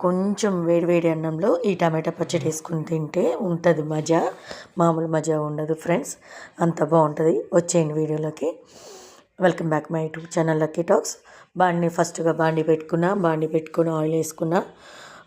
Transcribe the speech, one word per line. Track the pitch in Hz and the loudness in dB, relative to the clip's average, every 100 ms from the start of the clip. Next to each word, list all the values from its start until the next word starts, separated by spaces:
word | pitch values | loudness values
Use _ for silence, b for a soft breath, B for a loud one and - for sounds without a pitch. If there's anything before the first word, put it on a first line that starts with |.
కొంచెం | 180 185 196 202 214 180 | -2 0 -2 0 0 0
వేడివేడి | 170 170 165 175 165 | 2 2 4 2 2
అన్నంలో | 160 160 156 208 508 220 | 0 -2 -2 0 0 0
ఈ | |
టమాటా | 180 170 160 165 | 0 0 0 -2
పచ్చడి | 165 165 170 | -4 -4 -2
వేసుకుని | 139 156 - 165 | -2 -6 -6 -6
తింటే | 156 160 151 175 214 - | -4 -4 -4 -2 0 0
ఉంటది | 190 170 175 156 | -2 0 2 2
మజా, | 151 156 151 165 523 - B B B - | 0 -2 2 2 0 -4 B B B 0
మామూలు | 170 160 165 | 2 2 0
మజా | 160 151 156 | -2 0 -2
ఉండదు | 151 151 156 | -2 -4 -4
ఫ్రెండ్స్, | 160 - 196 285 - B B B B | -4 -2 -2 -2 -14 B B B B
అంత | 170 - | 0 0
బాగుంటది. | 147 165 151 151 160 190 - | 2 4 4 2 2 2 2
వచ్చేయండి | 175 170 175 151 | 0 2 2 2
వీడియోలోకి. | 151 156 156 156 151 156 - B B B B B B B - | 0 -2 -2 -4 -4 -6 -6 B B B B B B B 0
Welcome | 185 165 165 | 2 2 0
back | 156 151 | -2 -2
my | 165 | -4
YouTube | 160 160 165 | -4 -8 -6
channel | 175 160 156 | -2 2 2
Lucky | 156 165 170 | 0 -2 2
Talks. | - - - B B B 185 | 2 0 -8 B B B 0
బాండి, | 185 170 170 | 2 2 0
ఫస్ట్గా | 175 170 - 165 | 0 -2 0 0
బాండి | 160 160 160 | 2 2 2
పెట్టుకున్నా, | 156 160 156 165 175 | 2 2 2 0 0
బాండి | 202 170 160 156 | 2 0 0 0
పెట్టుకుని | 165 156 - 165 | -2 -2 -2 0
ఆయిల్ | 160 156 | 0 0
వేసుకున్నా. | 160 160 - 165 180 - - B B B B | 0 -2 -4 -2 0 -2 -10 B B B B